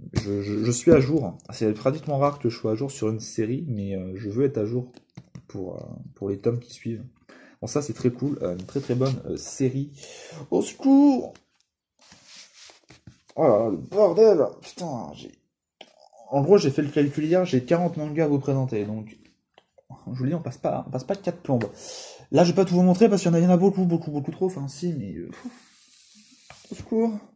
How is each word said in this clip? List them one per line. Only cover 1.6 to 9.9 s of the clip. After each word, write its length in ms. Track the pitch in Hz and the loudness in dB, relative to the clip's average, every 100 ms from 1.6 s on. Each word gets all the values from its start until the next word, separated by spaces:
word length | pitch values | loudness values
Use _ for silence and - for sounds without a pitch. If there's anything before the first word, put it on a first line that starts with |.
| 110 | -2
pratiquement 440 | 107 135 151 - 139 | 0 -2 -2 -2 0
rare 220 | 143 143 | 0 0
que 80 | 120 | -4
je 100 | - | -2
sois 140 | 113 | -4
à 20 | |
jour 160 | 110 139 | -4 -6
sur 180 | - 110 | -4 -4
une 120 | 110 | -4
série, 440 | - - 110 135 160 | -8 -6 -4 -4 -6
mais, 260 | 107 98 | -6 -6
euh, 220 | 95 92 92 | -6 -8 -10
je 120 | 107 | -6
veux 140 | 110 | -2
être 140 | 139 123 | 0 0
à 60 | |
jour 260 | 107 123 120 - _ - - - - | -2 -4 -6 -14 _ -20 -20 -20 -16
pour, 300 | 101 92 - | -12 -10 -12
euh, 100 | - - - - | -14 -16 -16 -8
pour 120 | 98 | -6
les 120 | 98 | -2
tomes 180 | - 123 | -2 -2
qui 140 | - | -6
suivent. 320 | - 117 110 131 _ _ - - - | -12 -10 -10 -12 _ _ -20 -20 -14
Bon, 80 | - | -6
ça, 140 | 147 | -6
c'est 100 | 143 | -6
très 180 | - 127 | -2 -2
cool, 260 | - 139 - | -2 -4 -4
euh, 120 | 90 | -6
une 100 | 90 | -6
très, 160 | 92 139 | -8 -6
très 160 | 135 123 | -2 0
bonne, 180 | 131 131 - | 0 -2 -6
euh, 100 | - | -10
série. 560 | - - 131 131 143 | -8 -4 -2 -2 -8